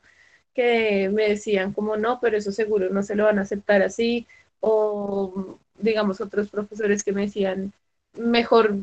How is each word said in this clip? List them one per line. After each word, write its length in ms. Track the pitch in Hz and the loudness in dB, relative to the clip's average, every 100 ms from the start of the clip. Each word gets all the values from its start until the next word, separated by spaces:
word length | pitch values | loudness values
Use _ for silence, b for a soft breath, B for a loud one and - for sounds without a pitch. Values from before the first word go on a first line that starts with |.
| b b b b b | b b b b b
que 560 | - 240 233 220 202 190 | -2 2 2 2 2 0
me 160 | 208 214 | 2 0
decían 440 | 208 214 202 190 | 0 0 0 0
como, 240 | 202 214 214 | -4 -4 -2
"No, 220 | 220 247 | -2 0
pero 160 | 240 214 | 0 0
eso 140 | 208 | -2
seguro 380 | 202 214 214 185 | -4 0 0 0
no 140 | 196 | -2
se 120 | 202 208 | -2 2
lo 100 | 214 | 2
van 140 | 202 | 2
a 40 | |
aceptar 380 | 196 202 - 202 | 0 -4 2 2
así", 440 | 190 - 233 240 233 b b _ | 2 0 0 -2 -6 b b _
o, 1000 | 214 214 214 208 202 196 190 190 190 - _ - | 0 2 2 -2 -4 -4 -4 -6 -10 -12 _ -4
digamos, 420 | 214 214 208 190 | -2 0 0 -2
otros 280 | 202 202 208 | -6 -4 -4
profesores 540 | 202 208 214 214 202 | -4 -8 -4 -2 0
que 80 | - | -2
me 100 | 196 | -2
decían, 500 | 208 208 190 190 196 - _ _ _ - | -2 -2 -2 -2 -6 -10 _ _ _ -6
"Mejor 580 | 233 233 233 226 220 202 | 0 2 4 4 4 0